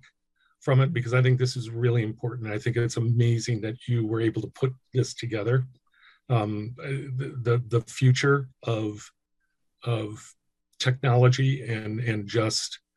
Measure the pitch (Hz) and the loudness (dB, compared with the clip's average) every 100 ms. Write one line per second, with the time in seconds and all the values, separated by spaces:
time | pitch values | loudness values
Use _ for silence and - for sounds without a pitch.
0 | _ _ _ _ _ _ - 131 135 120 | _ _ _ _ _ _ 2 4 4 0
1 | 113 127 127 127 123 127 113 117 120 120 | 0 4 4 4 0 -4 -8 -2 2 2
2 | 107 113 120 123 107 104 123 117 120 - | 0 -4 -8 -6 -6 -4 -2 0 -2 0
3 | 117 117 117 113 117 110 110 113 - 120 | 0 4 4 2 -2 -4 -4 -8 -2 -2
4 | 110 113 113 110 101 - 131 131 _ 127 | 0 0 0 -2 -8 -4 -4 -4 _ -2
5 | - - 123 113 107 131 131 - _ _ | -2 -4 -8 -4 0 0 0 -8 _ _
6 | _ _ - 117 104 104 107 127 143 135 | _ _ 0 0 2 -4 -6 -8 -8 -6
7 | 139 127 139 131 117 120 - 117 - - | -6 -8 -8 -4 0 0 0 -4 -4 2
8 | 131 127 143 143 131 _ - 110 107 104 | 4 4 4 2 -2 _ -4 -4 -4 -8
9 | - _ _ _ _ _ _ _ 123 113 | -16 _ _ _ _ _ _ _ -6 -4
10 | 107 110 - _ _ _ _ - 131 127 | -6 -10 -18 _ _ _ _ -4 -2 0
11 | 139 123 127 127 135 139 113 110 110 110 | 4 6 6 6 0 -2 -4 -6 -4 -4
12 | 120 107 98 113 110 - - - _ | -2 -4 -2 0 0 -2 -6 -12 _